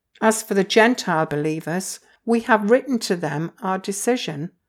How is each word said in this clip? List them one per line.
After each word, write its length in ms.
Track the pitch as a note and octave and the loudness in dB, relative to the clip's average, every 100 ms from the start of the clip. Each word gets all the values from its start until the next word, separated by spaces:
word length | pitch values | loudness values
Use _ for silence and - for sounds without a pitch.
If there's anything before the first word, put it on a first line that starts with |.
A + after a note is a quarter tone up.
| _ - | _ -2
As 220 | A3 A3 | 0 0
for 100 | - | 0
the 100 | G3 | 0
Gentile 640 | F#3+ A3 A3+ B3 - D#3+ D#3 | 2 4 4 2 -2 -2 0
believers, 720 | D3 D#3 D#3 D3+ F3 F#3+ - _ _ | -2 -2 -4 -4 -6 -6 -10 _ _
we 160 | - A#3 | -2 0
have 320 | A#3 A3 G3+ | 2 2 4
written 280 | B3+ C4+ A#3+ | 2 2 -2
to 180 | - F3+ | -2 -2
them 340 | D#3+ D3+ E3 - | -2 -4 -4 -6
our 180 | F#3+ F#3 | -4 -4
decision 720 | F#3+ G3 - B3 A3 D3 E3 - | -4 -4 -2 -2 -2 -8 -8 -12